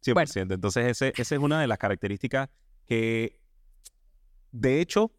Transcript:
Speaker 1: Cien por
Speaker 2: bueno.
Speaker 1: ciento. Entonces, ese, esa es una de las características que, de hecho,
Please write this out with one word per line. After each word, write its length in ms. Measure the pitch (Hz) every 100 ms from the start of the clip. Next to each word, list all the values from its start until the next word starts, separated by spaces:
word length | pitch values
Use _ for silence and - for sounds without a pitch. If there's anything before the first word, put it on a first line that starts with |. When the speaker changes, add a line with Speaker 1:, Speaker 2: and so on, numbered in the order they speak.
Speaker 1:
Cien 140 | -
por 0 |
Speaker 2:
bueno. 120 | 123 147
Speaker 1:
ciento. 220 | - 92
Entonces, 320 | 92 98 120 120
ese, 260 | 117 135 -
esa 140 | 120
es 60 | 143
una 200 | 143 151
de 60 | 139
las 100 | 104
características 720 | 104 98 98 101 131 135 135 _ _ - _
que, 560 | 117 113 113 113 _ _ _ - - - _ _ _ _ - _
de 300 | 120 127 139
hecho, 320 | 175 208 226